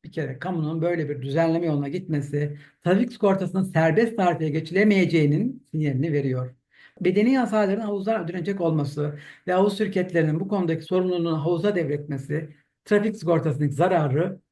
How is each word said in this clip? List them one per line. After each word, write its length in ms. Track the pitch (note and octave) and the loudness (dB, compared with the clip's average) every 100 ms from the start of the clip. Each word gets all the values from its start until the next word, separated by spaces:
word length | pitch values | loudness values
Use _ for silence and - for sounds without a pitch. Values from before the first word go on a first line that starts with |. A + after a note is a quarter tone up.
Bir 80 | - | -12
kere 260 | - C3+ B2+ | -8 -8 -6
kamunun 440 | F3+ E3+ D3+ E3 | -6 -4 -2 -2
böyle 260 | E3+ F3 D3 | -2 -2 -4
bir 140 | C3+ | -6
düzenleme 440 | C3 C#3+ E3 E3 E3+ | -4 0 2 2 0
yoluna 220 | D3 C#3 | -2 -2
gitmesi 680 | F3 F#3+ D3+ C#3+ C#3+ D3 - - _ | -6 -4 -4 -2 -4 -4 -8 -18 _
trafik 280 | F3 F#3+ A#3+ | 2 2 2
sigortasının 500 | - G3+ F#3+ F#3 F#3+ | 0 2 2 0 -2
serbest 540 | F#3+ D#3+ D#3+ D#3+ A3+ A3 | 0 2 4 4 2 2
tarifeye 340 | F3+ E3 D#3+ | 0 2 -2
geçilemeyeceğinin 1160 | D3 D#3+ F3 G#3+ G3 E3 D#3+ D3 D3+ A#3 - _ | -2 -2 2 4 4 4 4 4 2 0 -6 _
sinyalini 420 | D#3+ D3+ B2+ E3 | -4 -2 0 0
veriyor. 420 | D3 C3+ B2+ B2+ - _ _ - - | 0 0 -4 -6 -12 _ _ -20 -2
Bedeni 380 | F3 F#3 A3+ C4+ | 0 4 4 4
hasarların 420 | A3+ G#3+ G3+ G#3 | 2 2 2 0
havuzdan 440 | G#3+ G3+ G3 E3 | -2 -4 -2 -2
ödenecek 360 | D#3+ F3+ F3 G3 | -4 -6 -4 -2
olması 580 | E3 D#3 C3+ - D3 D3 - - - | 0 0 -2 -2 -4 -6 -16 -14 -2
ve 60 | |
havuz 260 | F3+ G3+ G3 | 2 2 2
şirketlerinin 600 | G#3+ F#3+ F3+ E3 D#3 D#3 | -2 -2 0 2 2 0
bu 80 | F#3+ | -2
konudaki 360 | G3+ F3 D#3+ | -2 0 -2
sorumluluğunu 600 | - F#3 F#3 F3 E3 D#3 | -2 0 0 0 0 -2
havuza 300 | D#3 E3+ G3+ | 0 0 0
devretmesi 840 | G3 D3 D3 D3+ C#3 - D3+ D#3+ - _ _ | 0 -2 -4 -6 -8 -4 -6 -6 -18 _ _
trafik 320 | - G#3 G#3+ - | 0 2 2 -4
sigortasındaki 580 | D#3+ E3 D#3 C3+ D3 | 0 0 0 0 -2
zararı 680 | C3+ F3+ F3+ D3 C#3 F#3 F#3+ _ | 2 2 2 2 0 -2 -6 _